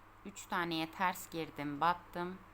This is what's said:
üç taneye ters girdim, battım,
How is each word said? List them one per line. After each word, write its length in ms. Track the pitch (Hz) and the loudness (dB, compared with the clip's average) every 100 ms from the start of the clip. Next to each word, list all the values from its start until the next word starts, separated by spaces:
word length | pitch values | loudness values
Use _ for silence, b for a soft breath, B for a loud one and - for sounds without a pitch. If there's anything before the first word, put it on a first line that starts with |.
| - - 202 | -20 -14 -14
üç 200 | - - | -12 -2
taneye 460 | 190 170 165 160 | 0 2 2 0
ters 380 | - 185 190 - | 2 2 2 -4
girdim, 520 | 170 156 - 147 143 | -4 -4 -2 -2 4
battım, 560 | 160 175 - 180 175 190 - | 4 4 0 -4 -4 -4 -12